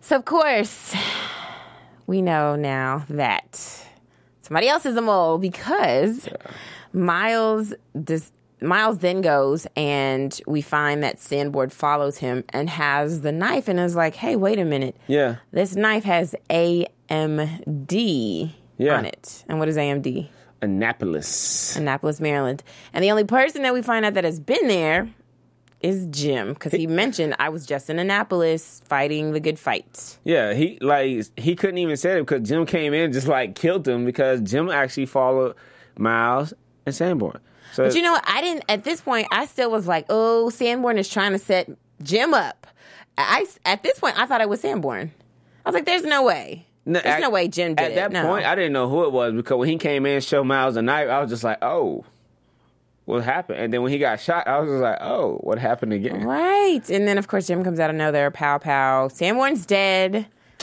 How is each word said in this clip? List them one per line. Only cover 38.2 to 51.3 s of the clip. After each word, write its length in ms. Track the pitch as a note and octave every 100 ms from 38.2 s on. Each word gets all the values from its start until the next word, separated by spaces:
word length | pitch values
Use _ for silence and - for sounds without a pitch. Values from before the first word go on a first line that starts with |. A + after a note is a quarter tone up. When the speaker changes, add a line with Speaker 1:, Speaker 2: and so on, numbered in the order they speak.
| -
Speaker 1:
I 140 | G#3+
didn't, 240 | F4 E4+ -
at 160 | G#3
this 160 | C4+ E4
point, 240 | - A#3+ G#3
I 140 | G3+ D4
still 240 | - A#3+
was 160 | A3 F3
like, 200 | E3 D#3
"Oh, 400 | A3 A3+ A#3 A#3
Sanborn 460 | A#3 A#3+ A#3+ A#3+ A3
is 100 | G3+
trying 240 | G#3+ G3+
to 60 | G3
set 300 | - F#3+ - C#3+ _ _
Jim 300 | C#3+ G3+ D4
up." 340 | C#4 D3+ - - _ - - - -
I, 280 | - A#3+ G4+ -
at 180 | - D4+
this 160 | - C5
point, 200 | D#4 -
I 80 | B3
thought 140 | A#3+
it 80 | G#3+
was 120 | G3+
Sanborn. 500 | B3+ A#3+ D#3 G#2+ D#3+ - _ _ _ _
I 40 | -
was 60 |
like, 100 | F4+
"There's 200 | D#4+ F4+
no 180 | D4+ C#4+
way. 440 | B3+ D#3 D#2+ E3 - _ -
Speaker 2:
No, 140 | E3+
Speaker 1:
There's 160 | - D3+
Speaker 2:
at, 40 |
Speaker 1:
no 100 | C#4+
way 180 | G3+ E3+
Jim 260 | E3+ F3
did 100 | D#3
Speaker 2:
at 60 | E3
Speaker 1:
it. 20 | -
Speaker 2:
that 160 | G3
Speaker 1:
No." 100 | F#3 D#3+
Speaker 2:
point, 200 | G3 C#3+
I 80 |
didn't 180 | F#3 E3+
know 160 | C3+ B2+
who 160 | D3
it 80 | E3
was 220 | C3 A#2+
because 240 | A2+ A#2+ C3
when 100 | C3+
he 80 | D#3+
came 300 | D#3+ C#3+ C#3
in, 140 | C#3
showed 240 | C3 C#3+
Miles 320 | C3 C3+ C3 A2+
the 60 |
knife, 260 | A#2 D3 C#3
I 100 | C3+
was 80 | C#3